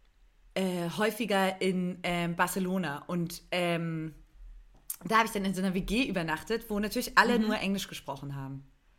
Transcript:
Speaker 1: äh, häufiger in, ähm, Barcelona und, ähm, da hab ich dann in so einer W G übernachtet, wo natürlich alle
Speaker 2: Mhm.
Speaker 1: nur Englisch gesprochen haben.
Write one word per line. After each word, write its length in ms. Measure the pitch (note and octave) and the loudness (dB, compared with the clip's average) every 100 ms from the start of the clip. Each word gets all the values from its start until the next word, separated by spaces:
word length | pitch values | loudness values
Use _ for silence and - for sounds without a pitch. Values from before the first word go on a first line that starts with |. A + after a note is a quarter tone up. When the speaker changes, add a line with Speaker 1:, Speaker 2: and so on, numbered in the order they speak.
| _ _ - _ - | _ _ -20 _ -8
Speaker 1:
äh, 340 | F3+ F#3+ F3+ E3+ D3+ | -2 0 0 -2 0
häufiger 640 | G#3+ A3 G#3+ G3 F#3+ F#3+ | 0 0 2 4 4 2
in, 380 | F#3 F#3 F3+ F3+ | 0 2 -2 -2
ähm, 340 | F3+ F3 E3+ E3+ | -2 0 0 2
Barcelona 680 | F3+ G3 F3+ F#3+ D#3+ C#3+ - | 0 2 0 0 -2 -6 -4
und, 360 | F3 E3+ - - | -2 -2 -6 -4
ähm, 640 | F3+ F3 E3+ E3 D#3+ D#3 D3 - - - - - - - - | 0 2 0 -2 -4 -6 -10 -20 -20 -18 -18 -20 -20 -14 -10
da 140 | F3 A3+ | 0 2
hab 60 | |
ich 80 | A3 | 2
dann 120 | G#3 | 0
in 100 | G3 | -2
so 80 | F3+ | 0
einer 120 | F#3+ | 0
W 60 | F#3 | 0
G 240 | - A3 | 0 0
übernachtet, 640 | C4+ F#3 D#3+ D#3 - A3+ - | 2 0 -2 -4 -2 -4 -2
wo 100 | G#3 | -4
natürlich 380 | G#3 B3 A#3+ - | -2 -2 4 6
alle 220 | A3 A#3+ | 6 6
Speaker 2:
Mhm. 80 | G#3+ | 4
Speaker 1:
nur 100 | G#3+ | 2
Englisch 300 | F#3+ G3 - | 0 -2 -4
gesprochen 480 | D#3+ - C#3 C#3+ C#3 | -10 -10 -8 -8 -8
haben. 280 | C3+ C#3 C3+ _ _ | -8 -10 -14 _ _